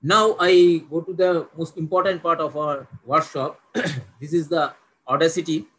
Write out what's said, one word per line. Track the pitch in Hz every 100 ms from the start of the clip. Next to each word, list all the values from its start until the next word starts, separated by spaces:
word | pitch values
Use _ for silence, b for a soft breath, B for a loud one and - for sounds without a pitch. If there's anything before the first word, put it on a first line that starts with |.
| 135
Now | 208 220 214
I | 175 180 175 165 143
go | 160
to | 165
the | 180 180 175 - 156
most | 160 -
important | 156 185 185 180
part | 170 165
of | 156 147
our | 151 139 131 - 120
workshop. | 147 156 147 135 - _
<clears throat> | - - 135 - _
This | 147
is | 170 147
the | 165 143 - _ _ -
Audacity. | 135 165 180 165 156 -